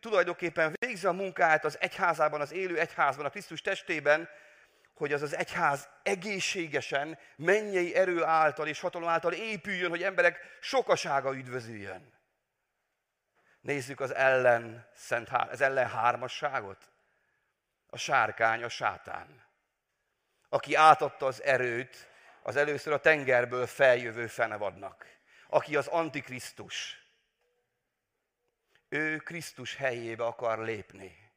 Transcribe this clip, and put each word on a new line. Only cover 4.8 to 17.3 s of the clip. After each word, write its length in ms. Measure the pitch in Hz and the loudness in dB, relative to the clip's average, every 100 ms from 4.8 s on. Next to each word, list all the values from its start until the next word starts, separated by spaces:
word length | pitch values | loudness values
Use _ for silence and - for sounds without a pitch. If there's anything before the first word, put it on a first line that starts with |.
| _ | _
hogy 180 | _ 147 | _ -4
az 100 | 143 | -2
az 140 | 147 151 | -4 -4
egyház 520 | - 175 165 143 - - | -6 0 0 0 -6 -8
egészségesen, 1160 | - 196 196 196 - 196 165 143 - 143 147 160 - _ | -4 -4 -4 -4 -4 -4 -4 -4 -2 -4 -4 -10 -18 _
mennyei 580 | 160 208 214 190 175 | 2 2 2 0 0
erő 300 | - 190 170 | 2 2 2
által 420 | 160 160 156 143 156 | 2 4 4 2 -4
és 140 | 147 | -4
hatalom 280 | 180 170 170 | -6 -4 0
által 240 | 165 170 | 0 0
épüljön, 580 | 175 220 208 202 190 180 | -2 -6 -8 -6 -4 -2
hogy 120 | 170 | -2
emberek 540 | 180 185 175 170 - - | -2 4 2 2 -16 -16
sokasága 760 | - 269 233 180 170 139 135 | -2 -2 2 0 2 0 0
üdvözüljön. 760 | 135 127 127 113 110 98 92 80 _ _ _ _ _ _ _ _ _ _ _ _ _ _ _ | -6 -6 -8 -8 -12 -12 -14 -16 _ _ _ _ _ _ _ _ _ _ _ _ _ _ _
Nézzük 400 | 123 143 127 135 | -4 -4 -4 -6
az 140 | 135 | -6
ellen 760 | 135 135 131 127 117 117 113 - | 2 4 6 6 4 2 -14 -20
szent 340 | _ - 120 113 | _ -4 -4 -2
há-, 200 | 127 - | -4 -4
az 100 | 120 | 0
ellen 280 | 139 135 120 | 0 2 -2
hármasságot. 1000 | 117 117 120 127 - 147 135 101 95 _ _ _ _ _ | 2 0 0 -4 -6 -4 -4 -8 -16 _ _ _ _ _